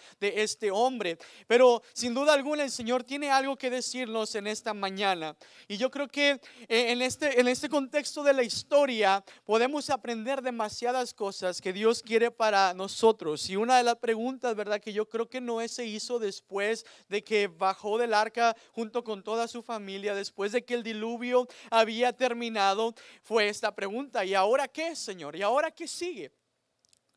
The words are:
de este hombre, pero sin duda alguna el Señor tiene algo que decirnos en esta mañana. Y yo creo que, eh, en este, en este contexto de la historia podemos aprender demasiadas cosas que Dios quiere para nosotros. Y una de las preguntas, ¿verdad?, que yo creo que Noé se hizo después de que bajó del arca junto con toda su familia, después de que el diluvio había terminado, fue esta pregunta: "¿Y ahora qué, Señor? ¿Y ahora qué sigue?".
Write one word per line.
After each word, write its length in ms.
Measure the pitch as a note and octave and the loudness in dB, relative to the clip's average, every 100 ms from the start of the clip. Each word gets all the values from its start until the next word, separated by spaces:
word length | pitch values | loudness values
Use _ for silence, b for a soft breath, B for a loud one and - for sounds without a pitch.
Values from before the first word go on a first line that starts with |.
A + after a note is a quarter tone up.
| B B | B B
de 220 | G3+ G3+ | -4 0
este 300 | G#3+ - G#3 | -2 -2 -2
hombre, 480 | G3 B3+ B3 F3+ E3 B B B | 2 0 0 -4 -6 B B B
pero 380 | A#3+ B3+ A#3 B | 8 8 6 B
sin 220 | B A#3+ A#3 | B -4 0
duda 180 | D4 | 4
alguna 300 | C#4+ C#4 D4+ | 4 4 -2
el 80 | C#4 | -2
Señor 320 | - A3+ B3+ | -4 -2 -2
tiene 260 | B3 C#4+ D4 | -2 -6 2
algo 260 | C4+ C4+ C4+ | 2 2 -2
que 140 | B3+ | -4
decirnos 640 | B3 - B3 A#3 A3 G#3+ | -4 -4 -6 -4 -4 -4
en 140 | G#3+ G#3 | -6 -6
esta 260 | G#3+ A3+ | -6 -6
mañana. 640 | G#3 G3 F#3+ G3 F3 D#3 D3+ B B B | -4 -4 0 0 0 -4 -12 B B B
Y 100 | G3+ | -4
yo 140 | B3+ | -4
creo 160 | C#4 C#4 | -4 -6
que, 320 | C#4+ C#4+ C4 B B A#3 | 0 2 0 B B -2
eh, 240 | A3+ A#3+ | 0 2
en 120 | A#3+ | 0
este, 360 | B3+ - D4+ B3 | -2 -2 0 4
en 80 | B3 | 2
este 220 | B3+ D4 | 2 -2
contexto 540 | D4 C4 D4 - D4+ | -2 -2 -4 -4 0
de 100 | C#4+ | 2
la 80 | C4+ | 2
historia 840 | A#3+ - - C#4+ C#4 A3 G3 G3 - B - | 2 -4 2 4 4 4 2 2 -2 B 0
podemos 460 | A3 B3+ D4 C#4 | 2 2 0 -2
aprender 500 | C4 A#3+ A3+ A3 C4+ | -4 -4 -6 -4 -4
demasiadas 720 | B3 A#3 G#3+ - A#3+ B3+ A#3+ | -4 -4 -4 -4 -2 -2 -4
cosas 480 | - G3 - F#3 F3 | -6 -8 -4 -6 -4
que 100 | F#3+ | -6
Dios 300 | F#3+ A3 - | 0 2 2
quiere 300 | G#3+ A3 A#3 | 0 2 2
para 420 | - G#3+ G3 F#3+ | 2 2 4 4
nosotros. 760 | F#3 G3 - A3+ G#3+ D#3+ D3+ - | 2 -8 4 4 4 0 -4 -4
Y 100 | F#3+ | -2
una 200 | A#3 B3+ | 4 4
de 60 | |
las 140 | A#3+ A#3+ | 4 2
preguntas, 580 | A3+ A3+ B3 C4 B3 G#3 | 0 -2 -2 -4 -4 -2
¿verdad?, 260 | G#3 G#3 | -2 -4
que 100 | A3 | -4
yo 160 | G3+ G#3+ | -4 -4
creo 220 | A3+ A3+ | -4 -6
que 100 | B3+ | -6
Noé 280 | B3 A3+ A#3 | -6 -4 -6
se 180 | - A#3 | -6 -8
hizo 320 | G#3+ A3+ A#3+ | -8 -6 -4
después 640 | G#3 - - G3 G#3 A3+ - B B | -4 -8 -8 -2 -2 -2 -8 B B
de 160 | G3+ G#3 | -6 0
que 220 | G#3+ G3+ | 0 0
bajó 500 | E3 F#3+ F#3+ G#3 A3+ | 0 -2 -2 -2 -2
del 160 | A#3 | 2
arca 420 | G#3 A3 A#3 A#3 A3+ B | 2 2 2 0 0 B
junto 320 | - A3 A#3+ | -10 -6 -6
con 180 | A#3 G3+ | -6 -8
toda 280 | G3 A3+ A#3 | -4 -4 -4
su 120 | A#3+ | -8
familia, 540 | A3+ A3 G3 G3 G3+ G3 | -10 -10 -8 -6 -4 -4
después 380 | G3 - G3+ | -6 -6 -2
de 100 | A#3+ | -2
que 120 | B3 A#3+ | -2 -4
el 80 | |
diluvio 600 | A3+ G#3+ A3+ A#3 B3 B3 B3 B B | -4 -6 -6 -6 0 0 0 B B
había 440 | A3+ A3+ A3+ B3 | 2 4 2 0
terminado, 840 | A#3+ B3+ A#3 A#3 A3 G3 G3 A3+ - B B | 2 0 -2 -4 2 2 2 -2 -4 B B
fue 280 | - A3 G#3 | -2 2 2
esta 260 | G#3 G#3+ G3+ | 0 -4 -4
pregunta: 480 | G3 A3+ C#4+ A#3+ | -6 -6 -6 -4
"¿Y 100 | F#3 | 0
ahora 320 | F#3+ G3+ C4+ C4+ | 2 4 2 0
qué, 260 | - E4 D#4 | -4 -6 -6
Señor? 400 | - F#3 D3 D#3+ | -10 -10 -10 -4
¿Y 60 | |
ahora 300 | G3+ C4+ D#4+ | 0 2 0
qué 180 | D#4+ D#4+ | -4 -12
sigue?". 420 | - F4 B3 C3+ _ _ _ _ _ _ _ _ | -8 -8 -8 -12 _ _ _ _ _ _ _ _